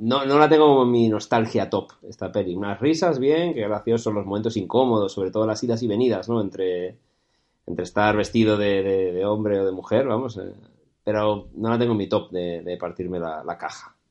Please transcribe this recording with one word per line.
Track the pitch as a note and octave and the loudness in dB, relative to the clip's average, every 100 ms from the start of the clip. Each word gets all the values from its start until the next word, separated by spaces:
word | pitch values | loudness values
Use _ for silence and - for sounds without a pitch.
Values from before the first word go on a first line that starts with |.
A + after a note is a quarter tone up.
no, | A2+ C3+ | -2 0
no | C3+ C#3+ | 4 4
la | D3+ | 6
tengo | D#3 D3+ | 8 8
como | C3+ | 6
en | B2 | 4
mi | A#2+ A2+ | 4 4
nostalgia | G#2 - A#2 A2 A2+ F#2 | 0 0 0 0 -2 -2
top, | G2+ - _ - | -4 -4 _ -20
esta | - F#2+ | -12 -6
peli. | G2+ F2+ | -4 -2
Unas | F2+ G2+ G2+ | -4 -6 -2
risas, | C#3 D#3+ F3+ C3+ | 0 2 0 2
bien, | C3+ D#3+ F3 | 2 2 0
qué | C3 | -2
graciosos | G#2 G#2 A#2 A#2 A#2 | -2 -2 0 0 0
los | G#2 F#2+ | -4 -4
momentos | G#2 A2 A2 | -4 -2 -4
incómodos, | F#2 A#2+ C3 A2 F#2+ | 0 2 2 2 0
sobre | - F#2 | -2 -4
todo | G#2+ A2 | 0 -2
las | G#2+ | -2
idas | B2 A2+ | -2 -2
y | A#2 | 0
venidas, | G#2 B2+ G2 A2 | 0 0 0 -2
¿no? | A#2 | -2
Entre, | G2+ F#2 F#2 F2+ F2+ - _ _ _ _ _ _ - | -2 -4 -4 -4 -6 -10 _ _ _ _ _ _ -10
entre | F2 | -8
estar | F2 G#2 G#2 G#2 | -4 0 2 2
vestido | G2+ A#2 G#2+ G#2 | 0 2 4 4
de, | G2+ G2 | 2 0
de, | G2 F#2+ F#2 | 2 0 0
de | F2+ | 0
hombre | G2+ G#2+ G#2 G2 | -2 0 0 0
o | G2 | 0
de | |
mujer, | F#2 - A2 C3+ | -4 -2 0 0
vamos, | A2 C3 G2 | -2 -4 -10
eh, | F#2 G2+ - _ _ _ | -14 -16 -20 _ _ _
pero | - G#2+ G#2+ G#2 - | -4 0 0 -2 -6
no | D2+ A2 | -6 -2
la | A#2 | 0
tengo | A#2+ | 0
en | G#2+ | 0
mi | G2 | 0
top | G#2 - | -2 -2
de, | F2+ F2 E2+ | -6 -6 -6
de | F2 F2 | -8 -8
partirme | F2 F2 F2+ F2+ | -8 -8 -6 -6
la, | E2 D#2 | -6 -8
la | D2 E2+ | -10 -10
caja. | D#2 - - _ _ | -10 -12 -20 _ _